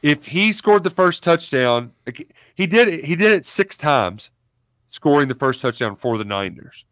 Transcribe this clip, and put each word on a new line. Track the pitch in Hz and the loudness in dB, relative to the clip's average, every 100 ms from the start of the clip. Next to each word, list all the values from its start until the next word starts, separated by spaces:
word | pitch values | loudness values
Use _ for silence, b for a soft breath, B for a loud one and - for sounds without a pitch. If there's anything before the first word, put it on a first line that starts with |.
If | 147 147 - | 2 0 -2
he | 165 214 | 0 0
scored | 214 - 208 | 0 2 2
the | 175 | 2
first | - 180 170 | 0 0 0
touchdown, | - 170 - 135 123 120 120 _ - | 0 0 0 0 2 0 -4 _ -16
like, | 123 - b b | -16 -20 b b
he | - 190 | -6 0
did | 214 233 | 2 2
it, | 165 139 | 0 -4
he | 170 | 0
did | 214 | 2
it | 202 - | 2 -2
six | - 196 - | -4 -4 -2
times, | 147 135 95 104 - _ _ _ _ _ _ | 0 2 0 -6 -20 _ _ _ _ _ _
scoring | - 151 143 139 | -4 2 4 2
the | |
first | 127 135 127 | 0 -2 -2
touchdown | 131 113 113 | -4 -4 -6
for | 101 123 113 | -4 -4 -4
the | |
Niners. | 104 101 95 67 - - _ | -4 -6 -6 -10 -20 -20 _